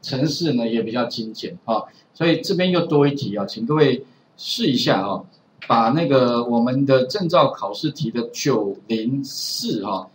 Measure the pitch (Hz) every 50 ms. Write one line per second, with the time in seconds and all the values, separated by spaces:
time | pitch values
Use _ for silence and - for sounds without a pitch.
0 | - - 131 131 143 160 147 - 175 160 127 120 117 113 113 113 104 113 110 123
1 | 117 117 - - 110 110 107 - - 98 85 - _ - 113 104 - - - _
2 | _ _ _ - 160 170 160 151 - - 190 170 185 185 180 170 - - 156 143
3 | 143 143 139 - - 110 101 101 98 98 - 110 113 117 151 156 151 135 - -
4 | - - _ _ _ _ _ _ - - - - 233 170 127 120 - 156 120 98
5 | 95 101 95 95 - - _ _ _ _ _ _ - - 120 117 113 113 139 160
6 | 165 143 139 131 127 120 120 117 120 120 120 117 117 123 127 135 139 135 135 131
7 | 127 - - 208 190 165 175 175 147 131 - - 117 98 104 - - 151 143 -
8 | - 113 113 120 117 - - - - - 120 110 101 98 98 - - - 117 110
9 | 110 120 139 143 135 - - - - - - - 233 233 160 107 - - 98 90
10 | - - _